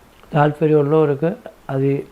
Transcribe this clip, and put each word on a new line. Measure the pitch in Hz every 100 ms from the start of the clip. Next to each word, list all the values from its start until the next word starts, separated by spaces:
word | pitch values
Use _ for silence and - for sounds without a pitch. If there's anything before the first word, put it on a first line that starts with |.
| _ - - 156
താല്പര്യമുള്ളവർക്ക് | 151 147 156 151 143 156 151 135 165 208 - - -
അത് | 135 139 139 -